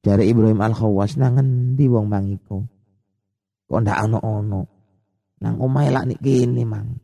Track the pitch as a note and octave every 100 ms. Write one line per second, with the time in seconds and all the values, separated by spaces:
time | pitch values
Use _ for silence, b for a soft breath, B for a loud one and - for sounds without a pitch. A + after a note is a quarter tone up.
0 | G#2 G2+ G#2 A#2 A2 G#2+ A2 A2 A2 G2
1 | G#2 - C3 B2+ C3+ B2+ B2 C3 C#3 A#2+
2 | G#2 G2+ G2 G2 _ G2 - _ _ _
3 | _ _ _ _ _ _ _ E2 G#2 -
4 | A2 A2+ A2 G#2+ G#2+ G2 - _ _ _
5 | _ _ _ _ A2 A2 C3 C3+ C#3+ C3
6 | B2+ - C3+ C3 A#2+ B2 A2+ G#2+ A2 B2